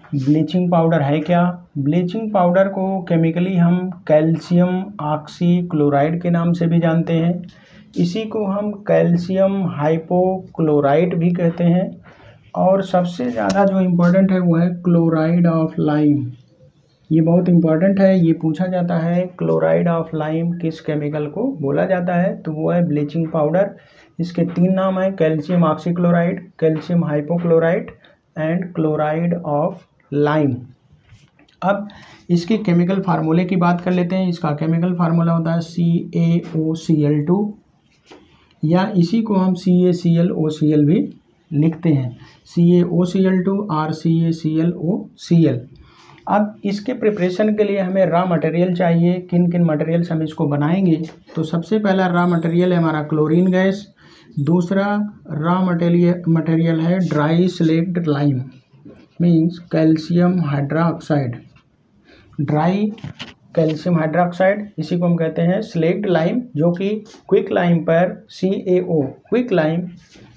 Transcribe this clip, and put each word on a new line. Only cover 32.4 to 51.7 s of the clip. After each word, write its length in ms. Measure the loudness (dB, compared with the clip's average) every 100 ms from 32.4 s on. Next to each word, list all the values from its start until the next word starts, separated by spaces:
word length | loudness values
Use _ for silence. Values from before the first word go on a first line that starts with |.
| 0 -2
chemical 420 | 2 2 2 0
formula 440 | -2 -2 0 0
की 120 | 0 0
बात 240 | 0 0
कर 100 | -2
लेते 260 | -2 -2 -2
हैं। 120 | -2
इसका 220 | -2 -4
chemical 440 | -2 -2 0 0
formula 380 | 0 0 2 2
होता 200 | 0 0
है 80 | -2
सी 500 | -4 -2 0 0 -2
ए 280 | 0 2 0 -2 -4
ओ 180 | -2
सी 280 | -2 0 2
एल 200 | 2 2 0
टू 280 | 0 -2 -8 _ _ _ _ _ -20 _ _ _ _
या 280 | 0 0 0 0
इसी 260 | 2 0
को 120 | 0
हम 200 | 0 0
सी 280 | 0 2 2 2
ए 40 |
सी 240 | 2 2 2
एल 120 | 2
ओ 180 | 0 -4
सी 240 | 0 0
एल 120 | 2 4
भी 120 | 2 0 -8 _ _ _
लिखते 380 | 0 0 0 0
हैं, 280 | 0 -2 -10 -20 -20
सी 280 | -6 2 4 4
ए 40 |
ओ 220 | 2 0
सी 200 | 0 0 2
एल 160 | 0
two 260 | 0 -4 -4
or 180 | -4 -4
सी 260 | -2 0 0 0
ए 40 |
सी 260 | -2 -2 -2
एल 120 | -2 -2
ओ 280 | -4 -4 -8 -14
सी 280 | 0 4 4
एल। 140 | 0 -6 -20 -20 -20 -20 -16 -2
अब 260 | 0 0 -4
इसके 280 | -6 -4 -6
preparation 600 | -2 -2 0 -2 0 0
के 100 | 0
लिए 140 | 0 0
हमें 260 | 0 0 2
raw 180 | 2 0
material 480 | 0 0 0 0
चाहिए। 440 | 0 2 4 2 0 0
किन 200 | 0 2
किन 140 | 2
मटेरियल 380 | 2 0 0 -2
से 120 | 0
हम 80 | -2
इसको 240 | -4 -2 -2
बनाएंगे, 520 | 0 0 2 2 0 -2 -12 -12 -8
तो 60 |
सबसे 360 | -4 -4 -2